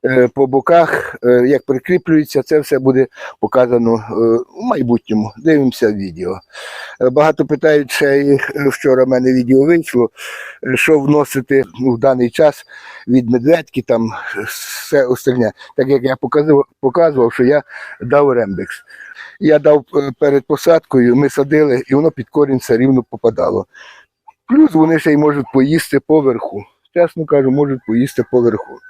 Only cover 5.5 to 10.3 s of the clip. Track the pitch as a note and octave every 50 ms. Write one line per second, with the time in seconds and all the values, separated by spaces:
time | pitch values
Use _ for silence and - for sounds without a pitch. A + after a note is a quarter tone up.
5.5 | D#3 D3 C3+ B2+ - - B2 G#2+ G#2 G2+ G2 F#2 D#2+ E2+ F2+ F2+ F#2+ G2 _ _
6.5 | _ - - - - - - - - _ B2+ B2+ B2+ D3 D3+ D#3 D3+ - D3+ -
7.5 | D3+ C#3 - D#3 D3+ D3 C#3+ B2 - - D#3 C#3 C#3 C#3 C#3+ C#3+ C#3+ C#3 - -
8.5 | - D3 C#3+ C#3 B2+ - - C#3+ C3 C3 C3 C3 C3 B2+ B2+ C3 C3 B2+ B2 A#2+
9.5 | C3 C3+ C#3 D#3 F3 E3+ D#3 - - A#2+ A#2 - _ - - -